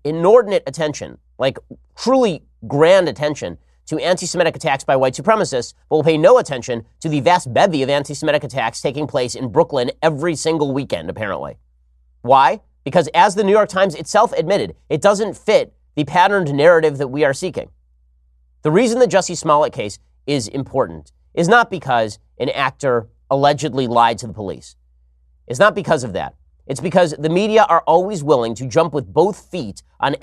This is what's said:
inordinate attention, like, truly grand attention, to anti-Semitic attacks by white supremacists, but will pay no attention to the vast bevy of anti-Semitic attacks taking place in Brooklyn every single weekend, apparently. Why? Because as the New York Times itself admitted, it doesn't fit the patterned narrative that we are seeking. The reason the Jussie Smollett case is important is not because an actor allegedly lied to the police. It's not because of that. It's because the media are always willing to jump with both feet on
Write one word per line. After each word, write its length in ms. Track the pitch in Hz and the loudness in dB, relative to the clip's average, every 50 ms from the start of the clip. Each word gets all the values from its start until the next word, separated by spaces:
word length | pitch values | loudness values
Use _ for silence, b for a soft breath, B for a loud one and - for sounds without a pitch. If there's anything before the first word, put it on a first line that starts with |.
| - | -8
inordinate 580 | 147 160 165 170 190 226 247 214 202 196 170 - | -6 -4 0 4 6 6 6 4 4 -2 -4 -4
attention, 520 | 139 135 165 156 151 143 - 87 67 58 - _ _ _ | -6 -6 -4 -6 -6 -4 -8 -12 -14 -16 -20 _ _ _
like, 220 | - 127 135 - - _ _ - _ _ _ _ | -4 -4 -4 -4 -6 _ _ -20 _ _ _ _
truly 480 | - - 233 262 262 247 202 156 - _ _ _ _ 113 | -6 0 2 2 2 2 0 -2 -6 _ _ _ _ -10
grand 440 | 104 143 143 160 170 196 190 175 151 | -6 0 2 4 6 6 4 4 0
attention, 480 | 101 - 151 151 143 - 117 87 80 - _ _ _ _ _ | -4 -4 -4 -6 -4 -6 -8 -10 -12 -14 _ _ _ _ _
to 120 | - 156 143 | -8 -8 -4
anti-Semitic 560 | 131 170 185 - 180 160 - 175 170 160 - | -2 -2 -2 -2 -2 -8 -2 -2 -2 -2 -2
attacks 280 | 139 - 151 139 135 - | -4 -4 -4 -4 -4 0
by 120 | - 139 | 0 0
white 180 | 131 135 131 131 | 2 2 0 -2
supremacists, 640 | - 135 185 165 214 175 - 135 123 - - - _ _ | -2 0 0 2 2 0 -2 -4 -6 -6 -8 -16 _ _
but 100 | - 151 | -2 -2
will 60 | 156 143 | 0 2
pay 140 | 165 160 | 2 2
no 220 | 151 160 202 254 247 | 4 6 6 6 6
attention 440 | - - 139 123 113 135 120 113 104 _ _ _ | 4 0 -8 -8 -6 -6 -8 -8 -8 _ _ _
to 80 | - | -6
the 120 | 156 151 143 | -4 -4 0
vast 340 | 135 170 175 175 - 123 113 | 2 2 2 2 0 -2 0
bevy 300 | 139 190 202 156 139 131 | 2 2 2 2 0 0
of 60 | 131 | 0
anti-Semitic 540 | 143 143 139 - 143 - 156 151 143 147 147 | 0 -2 -2 -6 -8 -6 -2 -2 -2 -2 -4
attacks 380 | 127 131 135 113 117 - - | -4 -6 -4 -4 -4 -6 -4
taking 240 | - 147 123 147 147 | -6 -4 -4 -4 -8
place 300 | - - 135 127 120 - | -4 -2 -4 -4 -4 -6
in 160 | - 131 117 | -8 -10 -2
Brooklyn 400 | 95 165 165 - 147 127 123 135 - - | 0 0 0 2 0 -2 -2 -2 -4 -2
every 320 | 156 165 151 135 160 175 156 | -2 -2 -2 0 -4 -6 -6
single 400 | - - 160 165 156 147 139 131 | -4 -2 -2 0 0 -2 -2 -2
weekend, 340 | 143 131 - - 85 80 | -4 -4 -6 -8 -8 -8
apparently. 500 | 92 - - 110 98 90 65 71 69 - _ _ _ _ _ _ _ _ _ _ _ _ _ - | -10 -10 -8 -8 -8 -8 -8 -10 -12 -14 _ _ _ _ _ _ _ _ _ _ _ _ _ 0
Why? 380 | 120 135 131 139 160 208 - _ _ _ _ - | 2 4 4 6 4 2 -2 _ _ _ _ -12
Because 260 | 139 - 180 143 - - | 0 0 0 0 2 2
as 220 | 170 190 214 175 | 4 4 4 4
the 80 | 208 208 | 0 0
New 80 | 190 | 2
York 180 | 208 214 202 - | 4 2 2 2
Times 240 | 180 185 196 190 151 | 0 0 0 0 -2
itself 400 | 143 160 - - 208 233 - - | -8 -12 0 2 2 2 2 0
admitted, 420 | - 165 170 202 170 107 82 - _ _ - | -4 -2 0 0 -2 -2 -6 -8 _ _ -6
it 140 | 156 143 - | -6 2 2
doesn't 340 | 196 214 190 220 190 147 | 2 2 2 -2 -6 -6
fit 340 | - - 208 208 160 117 - _ _ _ _ - | -6 -2 2 2 2 2 0 _ _ _ _ -6
the 100 | 147 147 | -6 -4
patterned 480 | - - 175 180 202 202 196 175 143 | 0 2 2 4 4 4 0 0 0
narrative 460 | 139 - 151 175 175 160 156 151 143 | 0 4 6 6 6 6 4 2 0
that 120 | 135 143 123 | -2 -6 -6
we 140 | 131 147 151 | -2 0 0
are 80 | 139 | 0
seeking. 380 | 135 - 185 175 - 92 - - _ _ _ _ _ _ _ _ _ _ _ _ _ _ _ _ _ _ - | 0 -2 -6 -8 -8 -8 -12 -12 _ _ _ _ _ _ _ _ _ _ _ _ _ _ _ _ _ _ -4
The 80 | 156 | 0
reason 260 | 156 208 254 220 233 | 2 2 2 2 4
the 80 | 254 247 | 2 2
Jussie 320 | 202 180 190 170 - 170 | 4 4 0 0 0 -8
Smollett 340 | - - 165 147 147 151 117 | -6 0 2 2 2 2 0
case 280 | - - 104 101 - - _ _ _ _ - | -2 -8 -8 -10 -10 -14 _ _ _ _ -6
is 220 | 131 147 135 104 | -4 -4 -4 -4
important 640 | - - 139 127 - 131 135 113 87 82 78 78 _ _ _ _ _ - | -6 -8 -10 -10 -6 -4 -4 -4 -4 -6 -16 -18 _ _ _ _ _ -4
is 120 | 156 170 | -2 2
not 220 | 175 233 240 233 233 | 4 4 4 4 2
because 480 | 196 151 - 139 123 117 110 104 - _ _ _ _ - | -4 -10 -4 -2 -2 0 -2 -2 -6 _ _ _ _ -6
an 100 | 123 139 | -6 -6
actor 580 | - 131 139 131 - - 139 131 120 117 107 - _ _ _ - | -2 -2 -4 -4 -4 -4 -4 -2 -2 -2 -4 -6 _ _ _ -4
allegedly 560 | 135 139 139 143 151 - 151 143 120 135 127 | -2 2 2 2 0 0 -4 -4 -4 -4 -4
lied 320 | 113 120 117 117 117 120 | 0 2 4 4 4 2
to 80 | 104 123 | -4 -10
the 80 | 113 82 | -14 -12
police. 420 | 110 101 92 73 58 - - _ _ _ _ _ _ _ _ _ _ _ _ _ _ _ | -12 -10 -10 -12 -12 -16 -20 _ _ _ _ _ _ _ _ _ _ _ _ _ _ _
It's 140 | - 120 127 | -12 0 2
not 160 | 196 208 160 | 2 2 2
because 280 | 202 151 156 165 135 131 | 0 -2 -2 -2 -2 -2
of 100 | 110 90 | -6 -8
that. 200 | 90 71 64 _ _ _ _ _ _ _ | -8 -8 -8 _ _ _ _ _ _ _
It's 160 | - 139 120 | -10 -10 -6
because 320 | 143 165 160 185 175 151 151 139 | -6 0 2 2 2 2 0 -4
the 100 | 147 160 | -4 -2
media 380 | 170 185 214 214 214 220 202 - | 0 0 0 2 2 2 4 4
are 120 | 170 165 | 2 0
always 420 | - - 165 180 185 208 214 165 143 | 2 2 2 2 2 0 -6 -6 0
willing 320 | 151 147 123 117 113 110 | 2 2 2 2 -2 -6
to 100 | 120 131 | -8 -10
jump 300 | 127 107 160 170 160 147 | -2 0 0 0 0 -2
with 180 | 143 107 92 87 | -8 -8 -4 0
both 380 | 147 175 208 196 - _ _ | 0 0 0 0 -6 _ _
feet 320 | - 175 123 98 92 - _ _ _ - | -10 -8 -8 -8 -12 -14 _ _ _ -4
on 160 | - 135 151 - | -4 -4 -4 0